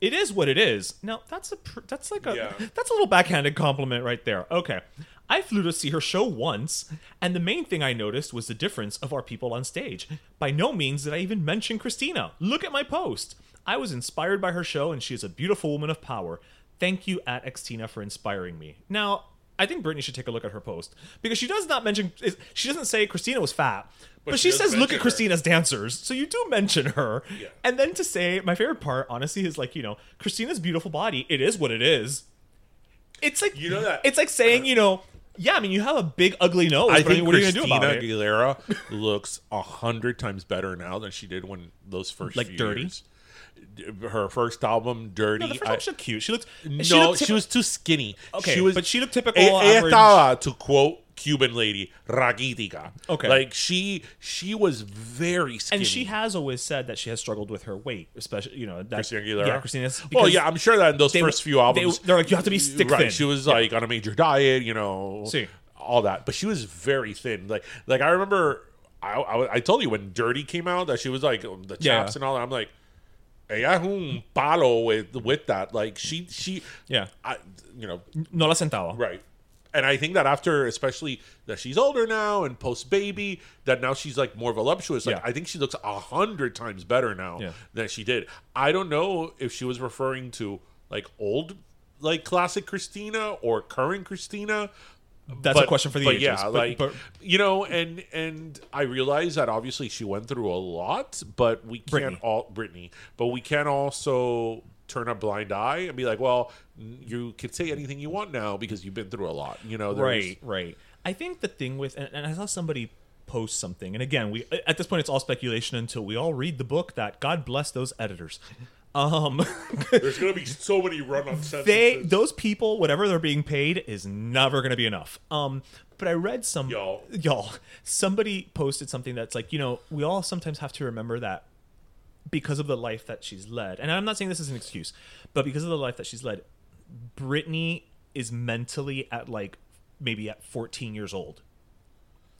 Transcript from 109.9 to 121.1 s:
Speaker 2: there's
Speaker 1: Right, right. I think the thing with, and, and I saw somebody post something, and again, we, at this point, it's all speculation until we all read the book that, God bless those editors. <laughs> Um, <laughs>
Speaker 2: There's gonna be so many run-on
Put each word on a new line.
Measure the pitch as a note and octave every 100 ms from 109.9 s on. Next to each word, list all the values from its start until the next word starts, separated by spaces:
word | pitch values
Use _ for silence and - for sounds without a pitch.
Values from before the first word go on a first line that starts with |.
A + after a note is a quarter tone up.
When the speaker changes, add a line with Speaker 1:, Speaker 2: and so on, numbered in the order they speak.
Speaker 2:
there's | G2+
Speaker 1:
Right, | C3 A#2 F#2+ F#2
right. | B2+ F#2+ F2 - - -
I | F3
think | F#3+ F4 F4+
the | G#3+
thing | - C3 C3+
with, | C#3 C#3
and, | C#3
and | C#3+ D3
I |
saw | D#3+ G3+
somebody | - E3 C#3 A2+ - _ _ -
post | A#2+ A2 -
something, | G2+ F2+ F#2+
and | G#2
again, | B2+ C3+ G#2+
we, | A2 - F3 -
at | D#3+
this | E3+
point, | F3+
it's | D3
all | C3+
speculation | - B2+ B2 A2+ A2 B2
until | A#2 B2 G2+
we | A2
all | D#3+
read | C#3+ D3+ C#3+
the |
book | B2 D3 F3
that, | - G#2 -
God | C#3 E3
bless | B2 C3 D3
those | C3 B2+ -
editors. | A2 F2+ E2 -
<laughs> | - - B2 _ _
Um, | C#3+ C#3+ D#3+ D3+ C3+ F3+ - -
<laughs> | A#3 C#3
Speaker 2:
There's | B3 C3+ C3
gonna | F#3
be | F#3 C3+
so | C#3+ - G3
many | F#3 D#3+
run-on | C3+